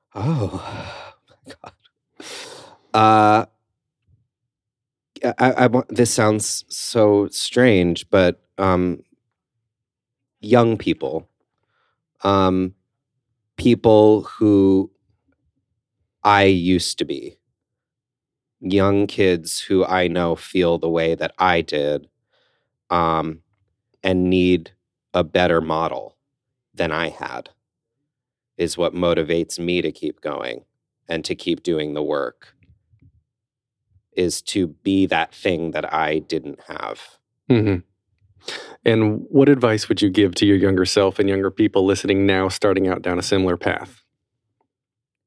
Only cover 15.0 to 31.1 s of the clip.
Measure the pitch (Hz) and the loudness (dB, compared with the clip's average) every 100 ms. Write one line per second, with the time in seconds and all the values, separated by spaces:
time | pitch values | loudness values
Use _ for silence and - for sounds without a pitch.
15 | _ _ _ _ _ _ _ _ _ _ | _ _ _ _ _ _ _ _ _ _
16 | _ _ 104 101 98 95 87 90 - - | _ _ 2 4 4 2 2 0 0 -6
17 | - 69 64 _ _ _ _ _ _ _ | -6 -8 -12 _ _ _ _ _ _ _
18 | _ _ _ _ _ _ 95 98 98 101 | _ _ _ _ _ _ -2 0 2 2
19 | 101 - 95 85 80 - - 95 90 92 | -2 0 2 2 -2 -10 -2 0 2 0
20 | 90 87 85 80 - 95 85 85 82 82 | 0 0 -2 -4 -4 -2 0 0 -2 -2
21 | 82 80 82 - 92 85 82 76 73 73 | 0 -2 -6 -2 0 2 0 -4 -2 -4
22 | - _ _ _ _ _ _ _ - 87 | -8 _ _ _ _ _ _ _ -6 -2
23 | 82 80 80 78 _ _ _ _ _ _ | 0 -2 -4 -10 _ _ _ _ _ _
24 | 95 92 90 92 90 90 82 _ _ _ | -2 0 2 2 2 0 -2 _ _ _
25 | _ 90 80 90 90 82 80 80 80 65 | _ -4 -2 0 0 0 0 -4 -4 -6
26 | 53 _ _ _ _ _ _ - 85 78 | -14 _ _ _ _ _ _ -8 -4 -4
27 | 82 - - 60 - _ _ _ _ _ | -6 -8 -12 -12 -16 _ _ _ _ _
28 | _ _ _ _ _ - 85 - 85 85 | _ _ _ _ _ -8 -6 -4 -4 -2
29 | 87 82 78 85 82 - 85 87 78 - | -2 0 -2 -2 -4 -6 -4 -4 -4 -6
30 | 76 - 73 71 62 58 _ _ _ _ | -10 -10 -12 -10 -10 -12 _ _ _ _
31 | - | -10